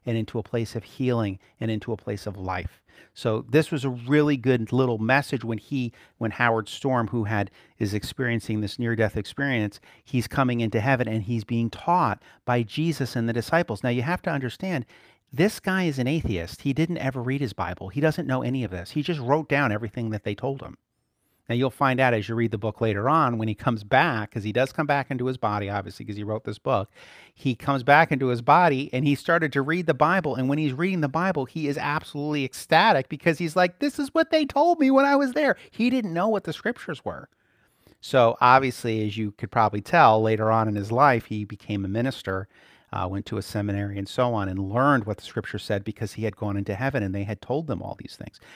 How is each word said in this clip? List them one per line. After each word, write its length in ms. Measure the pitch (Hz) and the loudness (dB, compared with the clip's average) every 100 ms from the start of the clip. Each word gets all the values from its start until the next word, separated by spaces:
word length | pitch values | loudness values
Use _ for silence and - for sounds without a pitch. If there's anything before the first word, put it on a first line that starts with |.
and 140 | - 113 | -4 -4
into 220 | 110 120 | -2 -6
a 40 | |
place 320 | 101 120 113 113 | -4 -4 -4 -8
of 80 | |
healing 540 | - - 127 120 107 95 _ _ | -12 -4 0 0 -2 -4 _ _
and 100 | 113 | -4
into 240 | 110 113 | -4 -4
a 40 | 107 | -8
place 280 | - 104 - | -6 -8 -8
of 100 | 101 | -10
life. 460 | 92 92 92 - _ _ - | -6 -6 -8 -12 _ _ -20
So 320 | - 120 110 120 | -6 -2 -2 2
this 220 | 135 151 | 2 2
was 160 | 151 135 | -2 -4
a 40 | |
really 480 | 123 120 147 147 143 | -6 2 4 4 2
good 360 | 123 127 110 | 2 2 2
little 240 | 127 131 110 | 0 2 0
message 460 | 110 135 143 131 | 2 2 2 -4
when 160 | 113 113 | -4 -8
he, 340 | - 139 120 - - _ | -6 -4 -4 -8 -20 _
when 140 | 113 | -4
Howard 360 | - 120 113 104 | 2 2 2 -2
Storm, 420 | - 139 127 110 | -6 -2 0 0
who 160 | 120 104 | -2 -2
had, 260 | 110 98 - _ _ | 0 -2 -6 _ _
is 160 | 107 | -4
experiencing 680 | 104 - - 127 117 - 107 | -2 -6 -4 -2 -2 -2 -4
this 180 | 104 - | -4 -4
near-death 360 | 120 113 110 110 | -2 2 0 0
experience, 640 | 101 - 139 123 107 - - - | -6 -4 -2 0 -2 -4 -20 -20
he's 240 | _ 127 113 | _ -4 -2
coming 340 | - 131 120 | 0 0 0
into 180 | 113 113 | 0 0
heaven 280 | 120 131 123 | 2 2 0
and 140 | 110 | -2
he's 220 | 101 117 | -2 -4
being 260 | 104 117 117 | -2 -2 -2
taught 540 | - - 180 139 95 - _ | -4 0 2 2 -2 -8 _
by 200 | - 123 | -2 0
Jesus 520 | 113 - 165 156 131 123 | 0 -2 -2 -2 -4 -2
and 140 | 117 | -2
the 40 | |
disciples. 500 | 117 - 165 175 104 | -2 0 0 0 -2
Now 60 | 127 | -2
you 120 | 120 | -2
have 220 | 123 180 | -2 -4
to 80 | - | -4
understand, 560 | 147 127 - 190 160 120 - _ _ _ | -4 -6 -8 -6 -4 -6 -14 _ _ _
this 260 | 123 196 - | 0 0 0
guy 240 | - 190 | -4 0
is 160 | 175 131 | 0 0
an 80 | 120 | 0
atheist. 540 | 160 131 95 85 - | 0 -2 -4 -4 -6
He 100 | 139 | -2
didn't 280 | 131 170 170 | 0 0 0
ever 220 | 135 131 | -4 -4
read 200 | 120 139 | -4 -2
his 100 | 131 | -4
Bible. 380 | - 110 92 98 | -4 -6 -6 -8
He 100 | 143 | 0
doesn't 280 | 156 151 135 | 0 0 -2
know 140 | 131 | -2
any 220 | 120 131 | -2 -2
of 80 | 110 | -4
this. 200 | 92 90 | -6 -6
He 100 | 156 | -4
just 180 | 143 160 | -4 -4
wrote 300 | 123 151 151 | 0 0 2
down 220 | 139 135 | 0 2
everything 400 | 104 110 - 113 | 0 -4 -6 -6
that 120 | 107 | -4
they 120 | - 101 | -6 -6
told 260 | 131 139 | -6 -8
him. 160 | - - _ _ _ _ _ _ _ | -12 -18 _ _ _ _ _ _ _
Now, 60 | 117 | 0
you'll 160 | 131 | 0
find 280 | - 139 127 | 2 0 4
out 140 | 131 | 4
as 160 | 113 98 | 2 0
you 60 | 113 | -2
read 160 | 113 | -2
the 60 | 107 | -2
book 220 | 113 - | -4 -2
later 300 | 113 101 117 | 0 0 2
on, 280 | 160 139 117 | 2 2 0
when 100 | 110 | -2
he 60 | |
comes 300 | 107 - 113 | -2 -2 -2
back, 480 | 104 127 165 117 104 | 2 2 4 0 -4
'cause 120 | 117 | -6
he 100 | 104 | -2
does 180 | 110 131 | 0 0
come 160 | - 147 | -2 -2
back 240 | 139 131 | -2 -2
into 140 | 131 123 | -4 -4
his 120 | 127 | -2
body, 320 | 110 104 101 | -2 -2 -4
obviously, 360 | 101 95 - 104 | -4 -6 -12 -10
'cause 100 | 104 | -8
he 80 | |
wrote 200 | 104 110 | -6 -6
this 140 | - 104 | -6 -6
book. 320 | - 120 95 - - - - | -2 0 -2 -10 -20 -20 -20
He 200 | _ 139 | _ -2
comes 300 | 120 - 135 | -2 0 -2
back 280 | 120 143 160 | 6 6 6
into 160 | 139 131 | 2 0
his 140 | 120 | 0
body, 480 | 120 156 175 131 139 | 4 6 6 2 -2
and 120 | 127 147 | 0 2
he 80 | |
started 380 | 143 - 170 156 | 0 2 2 2
to 80 | 135 | 0
read 240 | 135 170 165 | 0 -2 0
the 80 | |
Bible, 420 | 131 151 190 160 131 | 2 2 2 0 -2
and 120 | 131 | -2
when 100 | 147 | 0
he's 160 | 151 | -2
reading 280 | 127 180 185 | -2 -2 0
the 60 | 147 | -2
Bible, 380 | 151 185 165 127 | 0 -2 -2 -4
he 220 | 165 147 | -4 -4
is 100 | 143 | -2
absolutely 680 | 143 151 - 147 147 147 131 | -2 -4 -6 -8 -4 -2 -4
ecstatic 640 | - - 165 214 165 127 | -8 2 4 6 4 0
because 280 | 147 170 156 | -2 0 0
he's 180 | 170 185 | 0 2
like, 220 | 180 - | 2 2
"This 220 | 285 - | -4 -2
is 140 | 277 | -2
what 180 | 320 320 | 0 2
they 140 | 311 302 | 2 2
told 340 | - 330 339 | 2 4 4
me 100 | 269 | 4
when 160 | 269 277 | 6 6
I 100 | 277 | 4
was 160 | 277 | 2
there." 220 | 262 285 - - | 0 0 0 -6
He 220 | - 240 | -2 0
didn't 220 | 254 214 | 0 -2
know 160 | 165 208 | -2 0
what 160 | 208 - | 0 -4
the 80 | |
scriptures 520 | 151 208 240 - 151 - | -6 -6 -6 -8 -8 -8
were. 240 | 76 - _ _ _ _ _ _ _ | -10 -14 _ _ _ _ _ _ _
So, 360 | - 135 117 117 | 0 4 4 6
obviously, 640 | 123 131 135 120 117 110 107 | 8 8 6 -2 -2 -2 -2
as 120 | 104 | -2
you 140 | 107 | -6
could 200 | 101 107 | -6 -4
probably 300 | 123 107 104 | 2 2 0
tell, 400 | - 170 135 110 | 0 6 8 8
later 280 | 110 110 110 | 4 2 4
on 180 | 113 110 | 4 2
in 80 | 104 | -2
his 160 | 101 | -2
life, 340 | 117 143 120 - | 4 4 4 0
he 180 | 107 | -6
became 420 | 104 104 - 104 95 | -6 -10 -6 -4 -2
a 40 | |
minister, 580 | 104 131 127 - 95 98 _ - _ _ | -2 -2 -4 -6 -6 -6 _ -20 _ _
uh, 160 | 98 92 | -6 -4
went 200 | 98 - | -4 -6
to 100 | 104 | -8
a 60 | |
seminary 560 | - 107 104 101 101 101 | -6 -4 -2 -2 -4 -6
and 80 | 98 | -8
so 260 | - 123 | -2 0
on, 160 | 113 98 | 0 -2
and 220 | 92 95 | -4 -2
learned 340 | 113 139 135 104 | 2 4 4 0
what 120 | 101 | -8
the 60 | |
scripture 360 | - - - 107 | -6 -8 -8 -10
said 240 | - 101 | -4 -4
because 300 | 101 - 107 | -4 -8 -8
he 100 | - | -4
had 120 | 110 98 | -6 -4
gone 220 | 104 101 | -4 -4
into 160 | 101 | -4
heaven 300 | 98 135 135 | -4 -4 -2
and 100 | 101 | -4
they 120 | 98 98 | -4 -6
had 140 | 104 | -8
told 280 | - 135 156 | -6 -6 -4
them 160 | 92 | -8
all 120 | 95 - | -8 -12
these 160 | - - | -14 -14
things. 240 | - - - | -16 -16 -20